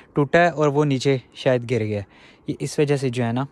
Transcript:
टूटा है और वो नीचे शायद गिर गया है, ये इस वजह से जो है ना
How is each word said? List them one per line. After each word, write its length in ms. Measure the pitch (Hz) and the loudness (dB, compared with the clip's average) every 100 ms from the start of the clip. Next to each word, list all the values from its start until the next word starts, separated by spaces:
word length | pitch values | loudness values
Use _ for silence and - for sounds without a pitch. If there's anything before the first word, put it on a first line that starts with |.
| - | -6
टूटा 240 | - 139 170 | -2 2 4
है 120 | 175 | 4
और 180 | 147 151 | 2 0
वो 160 | 139 | 2
नीचे 360 | 151 131 139 135 - - | 2 0 0 -2 -4 -6
शायद 280 | 139 127 | 0 0
गिर 180 | 120 120 | 0 -4
गया 180 | 107 104 | -2 -4
है, 60 | 98 - - - - | -8 -16 -20 -14 -12
ये 80 | - | -8
इस 180 | 147 - | -6 0
वजह 160 | 147 143 | 0 0
से 140 | 131 | -2
जो 140 | 120 | -2
है 80 | 117 | -2
ना 140 | 120 139 | -2 -6